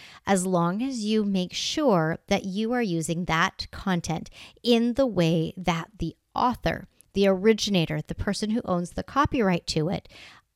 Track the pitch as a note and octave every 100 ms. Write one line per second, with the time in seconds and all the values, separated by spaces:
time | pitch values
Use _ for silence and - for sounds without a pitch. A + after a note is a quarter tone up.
0 | - - - G3 F#3 F3+ E3+ G3 C4+ B3
1 | G#3 A3 G3+ F#3+ F3+ - - - D4 F3+
2 | D#3 E3 - G3+ G3 F#3 A3 B3 A3+ E3
3 | D#3+ E3 F3 D#3+ F#3 - - - - F3
4 | - E3 - - - _ A#3 A#3 A#3+ A#3
5 | C4 F#3 E3 E3 D#3+ - F3 E3 E3 -
6 | E3 - _ - B3+ A#3 E3 - - _
7 | _ G3 G3 F#3+ G#3+ A3 - F#3+ D#3 D3+
8 | - - - G3 G#3+ A3+ - F3 F3 -
9 | - C4+ D4 C#4+ G3 F3 - D#3+ D#3 F3
10 | - - - - _